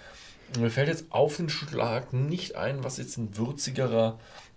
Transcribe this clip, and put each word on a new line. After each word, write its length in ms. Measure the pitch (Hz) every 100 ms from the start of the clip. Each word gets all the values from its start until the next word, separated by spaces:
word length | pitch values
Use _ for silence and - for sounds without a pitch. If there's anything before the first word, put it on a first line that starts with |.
| - - - - - 120
mir 120 | 117
fällt 180 | 123 147
jetzt 160 | 160 -
auf 260 | - 151 -
den 140 | 160
Schlag 640 | - 143 117 117 117 131
nicht 400 | 127 143 175 - -
ein, 260 | 104 139
was 120 | 131 123
jetzt 220 | 113 -
ein 180 | 107 104
würzigerer 840 | 117 143 143 135 127 113 113 113 - - -